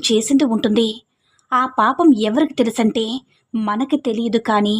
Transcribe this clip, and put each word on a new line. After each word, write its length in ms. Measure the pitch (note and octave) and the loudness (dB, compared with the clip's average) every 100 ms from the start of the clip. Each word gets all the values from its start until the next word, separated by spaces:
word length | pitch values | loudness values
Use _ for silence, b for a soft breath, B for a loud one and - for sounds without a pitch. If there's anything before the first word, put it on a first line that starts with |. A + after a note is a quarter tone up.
చేసింది 440 | - A3 - C#4 C#4 | 2 0 2 2 2
ఉంటుంది. 420 | A3 G#3+ G#3+ A3 A3 _ _ _ _ _ | 0 0 0 0 -4 _ _ _ _ _
ఆ 120 | B3 C4 | -2 -2
పాపం 340 | B3 A3 C4+ E4+ G#3+ | 0 0 4 4 4
ఎవరికి 340 | G#3+ B3 D#4 - | 2 0 0 0
తెలుసంటే 500 | A3+ A3+ A3 A3+ A3 C4 - _ _ | -2 0 0 0 -4 -8 -12 _ _
మనకి 440 | A3+ G#3 G#3+ C4+ D4 | -6 -4 -2 -2 -2
తెలియదు, 420 | B3+ A3 A#3 A3+ | -2 -4 -2 -2
కానీ 340 | A#3 G#3+ G#3 | 0 0 0